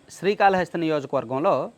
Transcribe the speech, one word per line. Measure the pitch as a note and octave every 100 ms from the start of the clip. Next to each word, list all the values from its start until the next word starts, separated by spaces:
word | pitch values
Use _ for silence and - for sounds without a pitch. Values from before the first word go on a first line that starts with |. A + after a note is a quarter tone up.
| -
శ్రీకాళహస్తి | - F3+ G#3 G3 F#3 E3+ F3+
నియోజకవర్గంలో | D#3+ D3+ C3+ C#3 A2+ C3 F#3 C#3 F3+